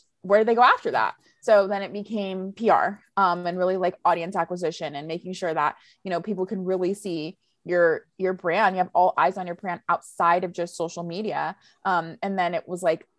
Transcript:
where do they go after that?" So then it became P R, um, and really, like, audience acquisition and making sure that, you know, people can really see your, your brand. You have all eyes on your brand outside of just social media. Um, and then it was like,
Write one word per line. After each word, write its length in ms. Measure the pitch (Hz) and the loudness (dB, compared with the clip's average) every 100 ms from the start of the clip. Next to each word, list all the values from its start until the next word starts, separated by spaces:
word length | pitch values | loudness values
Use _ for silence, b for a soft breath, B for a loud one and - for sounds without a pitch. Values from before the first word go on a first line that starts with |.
| _ _ | _ _
where 180 | 185 202 | 2 4
do 40 | |
they 120 | 220 233 | 4 6
go 60 | |
after 280 | 247 480 - | 6 6 2
that?" 240 | 127 110 - b b | 0 -2 -4 b b
So 260 | - 208 196 | 4 4 4
then 140 | 202 | -2
it 100 | 196 | -6
became 600 | 202 202 214 196 190 190 | -10 -8 -6 -4 -6 -8
P 180 | 196 226 | -2 4
R, 300 | 165 185 202 _ - | 4 2 -4 _ 0
um, 300 | 190 175 175 | 2 2 -2
and 100 | 180 | -2
really, 200 | 180 185 | 0 0
like, 220 | 180 - | -2 0
audience 300 | 175 170 165 | 0 0 -2
acquisition 600 | 196 170 175 165 170 156 143 | -2 -2 -2 -4 -4 -8 -8
and 100 | 156 | -8
making 280 | 170 175 | -10 -8
sure 200 | 185 175 | -6 -4
that, 220 | 160 147 - b b | 0 -2 -4 b b
you 80 | 190 | -6
know, 100 | 170 | -6
people 260 | 170 185 185 | -4 -6 -4
can 180 | 196 | -4
really 300 | 180 185 180 | -4 -2 -2
see 440 | 196 196 165 156 - _ _ 165 | -4 -6 -6 -8 -12 _ _ -2
your, 400 | 175 170 151 _ - | 2 4 2 _ -4
your 140 | 185 | -4
brand. 420 | 185 175 175 208 | -2 -2 2 2
You 40 | 185 | 2
have 120 | 180 | 0
all 200 | - 180 - | 2 2 2
eyes 220 | 139 - | 0 0
on 80 | 170 | -10
your 100 | 175 | -8
brand 240 | 196 170 - | -8 -8 -2
outside 560 | 175 - - 170 180 | -4 -4 0 2 2
of 80 | 180 | 0
just 240 | 175 175 - | -6 -8 -6
social 260 | 170 175 | -8 -6
media. 540 | 170 170 220 147 151 190 b b | -8 -8 -6 -6 -6 -8 b b
Um, 320 | 196 180 165 - | -2 -2 -2 -8
and 160 | 196 196 | -6 -2
then 160 | 175 | -2
it 120 | 170 - | -2 -6
was 160 | 180 | -2
like, 240 | 185 160 - | 0 0 -4